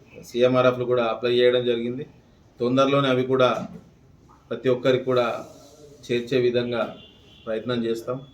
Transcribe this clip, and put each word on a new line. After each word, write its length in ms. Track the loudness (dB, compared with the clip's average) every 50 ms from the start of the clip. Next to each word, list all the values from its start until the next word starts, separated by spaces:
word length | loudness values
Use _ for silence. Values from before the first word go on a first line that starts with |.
| -20 -20 -20 -20 -20
సీఎంఆర్ఎఫ్లు 600 | -10 -2 2 2 4 4 4 4 4 2 2 0
కూడా 200 | 0 0 0 0
అప్లై 280 | -2 -2 -2 -2 0 2
చేయడం 320 | 4 4 4 4 4 2
జరిగింది. 420 | 0 -2 -2 -2 -4 -6 -8 -10 -14 -16 -20 _ _ _ _ _ _ _ -4
తొందరలోనే 480 | -2 0 2 2 2 4 2 2 2 2
అవి 140 | 2 0 0
కూడా 440 | 0 2 2 2 2 2 0 -6 -10 -14 -18 -20 -20 _ _ _ _ _ _ _ -20 -20 _ _ _
ప్రతి 180 | -12 -4 0 0
ఒక్కరికి 360 | 0 2 2 2 0 2 0
కూడా 400 | 0 0 0 0 0 -2 -6 -10 -14 -20 -20 -20 -20 -20 -20 -20 -20 -20 -20 -8 -4 -4
చేర్చే 280 | -4 -2 -2 0 0
విధంగా 560 | 0 2 0 0 -2 -2 -4 -4 -4 -6 -8 -14 -20 -20 -20 -20 -20 -20 -20 -16 -10
ప్రయత్నం 380 | -8 -8 -6 -6 -4 -4 -4 -2
చేస్తాం. 360 | -4 -4 -4 -6 -8 -10 -10 -10 -16